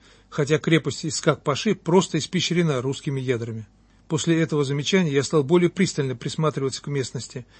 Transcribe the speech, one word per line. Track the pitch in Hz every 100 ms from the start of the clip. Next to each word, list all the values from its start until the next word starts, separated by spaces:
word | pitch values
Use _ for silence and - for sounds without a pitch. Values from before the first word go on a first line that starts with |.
| _ _ _
хотя | - 139 151
крепость | - 160 139 - 160
Искак-Паши | - - 135 - 135 220
просто | 185 - 185 175 160
испещрена | - 175 - 170 165 131
русскими | 131 135 - 135
ядрами. | 127 120 117 110 107 _ _ _ -
После | 160 - 165
этого | 160 151
замечания | 135 143 135 190 170
я | 139
стал | 131 160
более | 135 180 175
пристально | - 190 - 135 120
присматриваться | 147 - 156 147 135 -
к | -
местности. | 143 123 - - 123 -